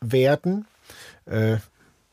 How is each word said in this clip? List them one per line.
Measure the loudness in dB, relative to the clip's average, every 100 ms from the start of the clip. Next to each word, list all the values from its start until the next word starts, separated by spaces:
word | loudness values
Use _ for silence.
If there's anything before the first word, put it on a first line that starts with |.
werden, | -2 2 2 2 -2 -6 -8 _ -20 -20 -20 -20 -6
äh, | -2 0 -2 -6 _ _ _ _